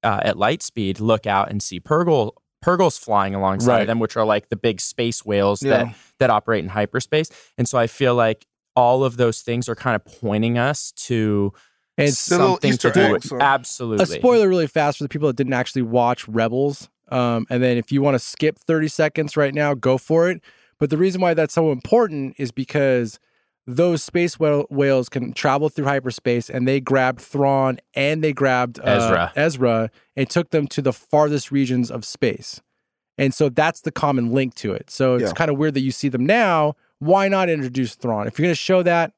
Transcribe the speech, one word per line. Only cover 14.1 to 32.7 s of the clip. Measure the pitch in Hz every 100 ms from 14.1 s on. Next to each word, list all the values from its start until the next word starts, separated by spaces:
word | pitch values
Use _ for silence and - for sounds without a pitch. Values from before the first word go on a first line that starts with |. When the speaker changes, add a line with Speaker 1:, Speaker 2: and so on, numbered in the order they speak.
| 151 254 240 202
Speaker 2:
really | 185 156
fast | - 147 143
for |
the | 143
people | 151 151
that | 120
didn't | 131
actually | 127 123 135
watch | 117 120 120 123 -
Rebels. | 110 113 123 143 139 - _ _
Um, | 131 123 117 113
and | 123
then | 127 120
if | 113
you | 139
wanna | 143 131
skip | - - 151 -
thirty | - 160 156
seconds | - 156 - 147 -
right | 143
now, | 143 147
go | 139 131 131
for | - 160 175
it. | 170 _ _ _ _
But | 147
the | 151
reason | 185 185
why | 180
that's | 165 156
so | - 160
important | 131 - 233 220 156 135 -
is | 131
because | 123 131 147 139 127 113 - _ _ _ _ - 123
those | 175 165
space | - 175 170 -
whale-, | 156 147 -
whales | 139 139 135 123
can | 135 123
travel | 127 147 139 151
through | - 139
hyperspace, | 139 127 117 - 120 -
and | 131 123
they | 139
grabbed | 127 135 127 123
Thrawn | - 139 139 135 131 127 _
and | - 139 156
they | 156
grabbed, | 143 135 127 123 117
uh, | -
Speaker 1:
Ezra. | - 113 87 85 -
Speaker 2:
Ezra | 156 135 123 113 110 _ _ -
and | 135
took | - 170
them | 160 143
to | -
the | 131
farthest | 123 - 151 151 147 -
regions | 139 131 127 117
of | 120 107
space. | - 127 - - - _